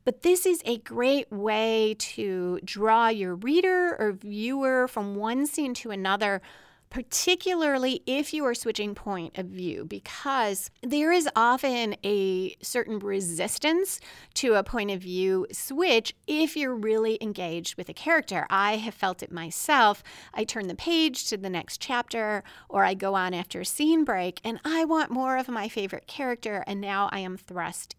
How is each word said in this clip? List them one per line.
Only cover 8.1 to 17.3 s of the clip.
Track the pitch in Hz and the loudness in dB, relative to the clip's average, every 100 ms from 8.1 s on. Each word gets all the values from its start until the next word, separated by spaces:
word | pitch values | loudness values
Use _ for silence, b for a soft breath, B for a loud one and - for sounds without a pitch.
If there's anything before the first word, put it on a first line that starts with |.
| 269 285 | -2 -2
you | 302 | -2
are | 269 | -2
switching | 240 233 214 208 | -2 -4 -4 -4
point | 202 214 190 165 - | -6 -6 -6 -6 -8
of | 185 | -10
view, | 185 180 - | -6 -6 -6
because | 160 202 - - 285 269 214 190 - _ | -8 -10 -12 -8 -2 0 0 -2 -8 _
there | 247 294 311 | -2 2 4
is | 359 294 | 4 4
often | 220 233 254 269 240 220 - | 4 4 4 0 0 -2 -2
a | 196 208 190 185 185 - | 0 2 2 0 -2 -6
certain | - 247 - 208 | -4 -4 -2 -4
resistance | 202 196 175 165 185 - 302 330 381 - B B B | -2 -2 -2 -4 -4 0 2 2 2 -4 B B B
to | - 262 | -2 4
a | 208 | 4
point | 196 240 202 | 2 -2 -2
of | 190 | -4
view | 185 180 190 190 - | -4 0 2 2 0
switch | - - 269 370 226 220 - - | -6 -6 0 4 4 2 -10 -4
if | 302 320 311 | 0 0 0
you're | 269 240 | -4 -2
really | 220 220 220 220 | 0 2 2 0
engaged | 220 | -4